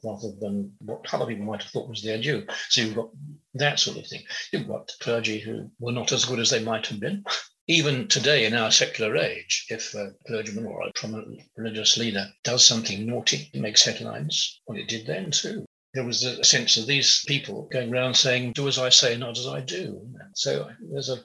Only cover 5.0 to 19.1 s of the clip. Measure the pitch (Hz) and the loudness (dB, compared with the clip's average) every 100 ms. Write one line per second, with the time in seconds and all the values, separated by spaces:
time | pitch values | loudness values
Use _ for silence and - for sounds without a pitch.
5 | 123 117 110 107 107 110 101 - 117 120 | 0 0 0 -2 -4 -6 -8 -8 -4 -2
6 | 110 127 120 120 113 117 113 110 - 107 | 0 2 2 2 4 4 2 -2 -2 -4
7 | 131 202 - - - _ - 165 147 127 | -4 -4 -4 -6 -6 _ 2 4 6 2
8 | 113 139 123 147 110 117 110 - 135 - | 2 4 6 6 6 4 6 6 4 2
9 | 107 135 - 85 - - - 113 - 107 | 0 2 2 -2 -2 -2 -2 -6 -6 -6
10 | 98 - - 110 107 104 107 - - - | -8 -10 -6 -4 -4 -6 -6 -6 -6 -4
11 | 110 110 110 110 - - 110 107 104 113 | -6 -6 -8 -14 -16 -8 -6 0 4 4
12 | 117 98 98 _ - 123 - 113 110 98 | 2 0 -4 _ 0 8 8 8 0 -4
13 | 110 120 - 143 147 135 107 110 120 104 | -2 0 0 0 -4 -6 2 6 6 4
14 | 113 113 151 - - - - 104 98 113 | -6 -6 -4 -2 -2 -6 -12 -10 -6 -6
15 | 117 175 175 - - 214 - _ _ 135 | -4 -4 0 0 0 -6 -10 _ _ -6
16 | 120 113 127 113 - 127 113 117 110 139 | -2 0 0 -2 -2 -2 0 0 2 0
17 | - - - 139 - 107 - 127 117 123 | 2 2 0 -4 -4 -12 -6 -6 -2 -2
18 | 127 117 135 127 123 143 139 131 127 - | 2 2 4 2 0 -2 -2 0 6 6
19 | 127 | 6